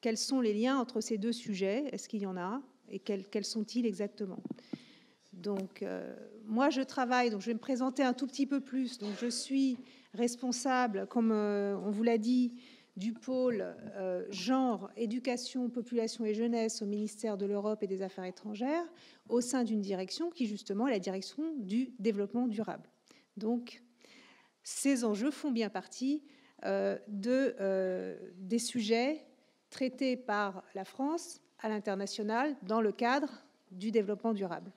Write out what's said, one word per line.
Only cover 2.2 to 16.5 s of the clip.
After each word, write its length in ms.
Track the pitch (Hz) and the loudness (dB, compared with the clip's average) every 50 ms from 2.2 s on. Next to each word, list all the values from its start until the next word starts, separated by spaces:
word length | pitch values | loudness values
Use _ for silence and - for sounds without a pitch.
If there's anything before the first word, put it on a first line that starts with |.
y 60 | 202 | -2
en 100 | 190 185 | -2 -4
a ? 240 | 185 175 185 220 269 262 - _ _ _ - | -2 -4 -4 -4 -6 -8 -10 _ _ _ -12
Et 80 | 196 196 | -12 -10
quels, 280 | - - 202 196 190 | -4 -2 -4 -4 -4
quels 200 | - - 214 208 | -4 -4 -4 -2
sont-ils 400 | - - 226 214 - - 247 233 | -2 -2 -4 -4 -2 -2 0 0
exactement ? 560 | 226 196 180 208 202 - - 214 190 180 - - - - - - - - - - - - - - _ _ _ _ _ | 0 0 0 -4 -6 -4 -6 -6 -6 -6 -8 -8 -8 -10 -10 -8 -12 -12 -12 -12 -20 -20 -20 -20 _ _ _ _ _
Donc, 500 | - 185 175 208 202 196 190 185 - - | -18 -6 -2 -2 -2 -2 -2 -6 -6 -8
euh, 320 | 202 196 - - - - - - - - 208 220 220 | -6 -4 -4 -6 -6 -8 -10 -12 -14 -18 -18 -16 -6
moi, 240 | 214 220 226 269 285 | 0 2 4 4 6
je 140 | 240 254 | 4 2
travaille, 480 | 262 262 - 285 254 240 247 247 247 240 | -2 -2 0 -2 0 4 4 4 4 4
donc 100 | 214 196 | 2 0
je 60 | 185 | -2
vais 80 | 226 233 | -2 -2
me 40 | 220 | -2
présenter 440 | - - 269 233 254 262 262 285 | 0 -2 0 2 2 0 2 4
un 100 | 277 254 | 4 4
tout 140 | 247 247 285 | 4 2 -2
petit 200 | 254 - - 277 | -4 0 0 0
peu 140 | 269 285 277 | 2 2 -2
plus. 380 | 277 - 240 269 262 233 - - | -2 -2 -2 -2 -2 -2 -4 -6
Donc, 140 | 202 208 202 - | -6 -6 -4 -2
je 100 | 233 240 | -2 -2
suis 500 | 233 - - - 269 269 269 262 247 233 - - - - - _ | -2 -4 -4 0 2 4 4 4 2 0 -6 -18 -20 -20 -20 _
responsable, 920 | - 190 240 240 240 - 262 247 233 240 - 277 254 254 254 240 202 196 196 | -2 0 0 0 0 -2 -4 -2 -2 0 2 2 4 4 4 4 2 -2 -4
comme, 260 | 196 - 240 226 226 | 0 2 4 4 6
euh, 460 | 220 214 208 208 208 202 202 202 202 185 | 4 4 4 2 2 2 2 2 0 0
on 120 | 180 202 | 0 -2
vous 120 | 208 208 | 0 2
l'a 160 | 226 233 233 226 | 4 4 4 4
dit, 420 | 214 233 254 254 247 240 240 - - - - - - _ _ | 4 4 4 4 4 2 0 -8 -18 -20 -20 -20 -20 _ _
du 200 | 190 185 226 226 | -4 -4 -4 -4
pôle, 600 | 233 - - 262 254 254 254 240 202 185 175 165 - - 214 196 | -4 -4 -2 0 2 2 2 2 0 -2 -4 -6 -10 -12 -12 -8
euh, 320 | 196 190 185 180 180 185 196 | -4 -4 -2 -2 -2 -4 -6
genre, 600 | 202 185 180 214 262 262 262 254 226 185 190 - - 208 | -6 -4 0 2 4 4 4 2 2 0 -4 -10 -6 -4
éducation, 720 | 233 208 220 254 240 269 247 247 247 - - 254 247 233 | -4 -2 -2 -2 -2 -2 -2 -2 -4 -6 -4 -2 -2 -2
population 560 | 240 247 226 240 247 233 226 226 - - 233 | -2 -4 -6 -2 0 0 0 0 -2 -2 0
et 80 | 214 214 | 0 2
jeunesse 480 | 214 233 240 | 2 2 2